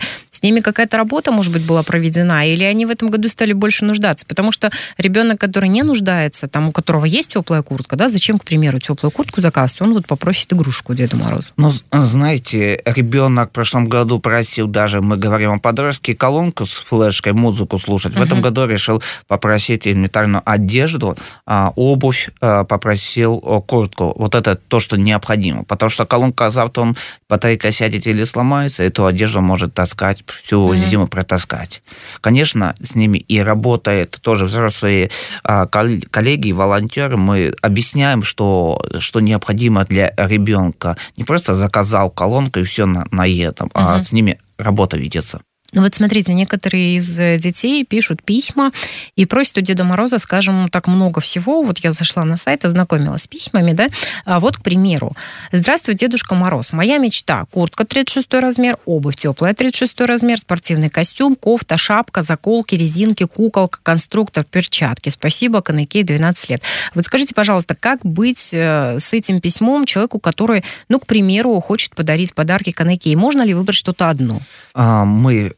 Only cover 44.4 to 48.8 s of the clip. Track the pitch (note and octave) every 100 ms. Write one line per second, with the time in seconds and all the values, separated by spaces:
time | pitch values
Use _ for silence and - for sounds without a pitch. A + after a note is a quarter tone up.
44.4 | _ - G#2+ G#2 F#2 E2 C#2+ E2 D2+ -
45.4 | - _ _ F#3+ F#3+ - G#3 G#3 F3+ F3+
46.4 | F#3+ G3+ G3 F#3+ F3+ F3+ F3 E3+ F3 E3+
47.4 | F3 F3 A#3 C#4+ C4 G#3+ A3+ D#3+ - A3
48.4 | - - C#4 -